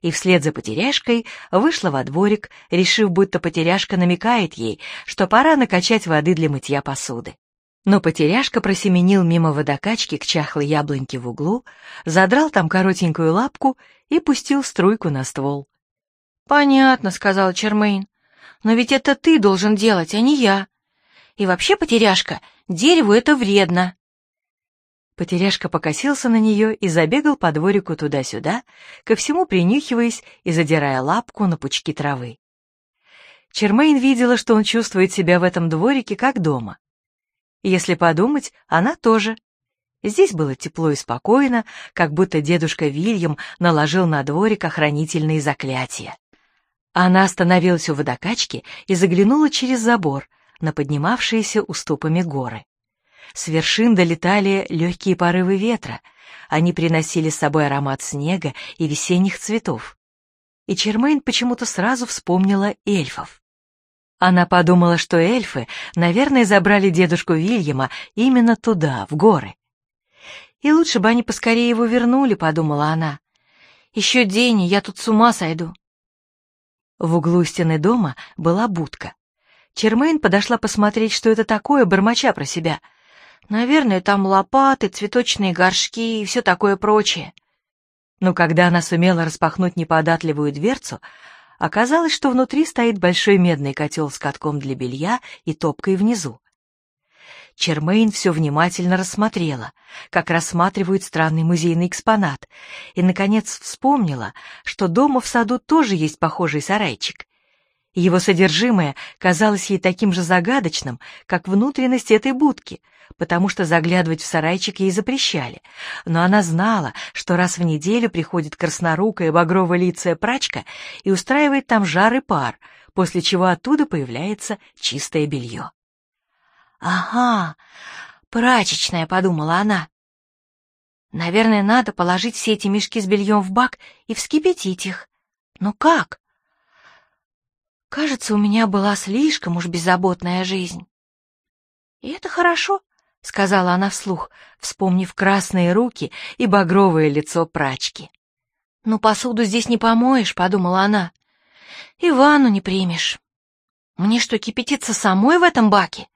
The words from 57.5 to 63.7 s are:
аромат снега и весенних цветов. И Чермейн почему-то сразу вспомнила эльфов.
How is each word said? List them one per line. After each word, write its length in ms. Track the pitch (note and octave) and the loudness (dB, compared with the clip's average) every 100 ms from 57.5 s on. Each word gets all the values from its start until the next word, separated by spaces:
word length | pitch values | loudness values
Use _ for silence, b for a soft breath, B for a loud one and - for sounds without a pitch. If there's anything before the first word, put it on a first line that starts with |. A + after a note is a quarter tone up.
| D3+ D3 | 0 0
аромат 340 | C#3 C#3 C3+ | -2 -4 -6
снега 520 | - C#3+ D3 F#3+ D#3 B B B | -8 -6 -4 -4 -6 B B B
и 100 | D#3 | -4
весенних 520 | D3 - F3+ F#3+ - | -4 0 2 0 -2
цветов. 580 | - A3 - A#2+ - _ _ _ _ _ _ _ - | -6 -4 -4 -8 -10 _ _ _ _ _ _ _ -8
И 80 | F#3+ | -4
Чермейн 460 | G#3+ A3 C4+ D4+ | -2 0 2 0
почему-то 440 | - A#3 B3 A#3+ A#3+ | -2 -4 -2 -4 -6
сразу 400 | - G3+ B3+ A#3+ | -4 -2 -2 -6
вспомнила 680 | - - F3+ G3 G3 G3+ - - | -10 -2 0 2 0 -2 -4 -4
эльфов. 560 | G3 C3 - - _ _ _ _ | -2 -4 -10 -14 _ _ _ _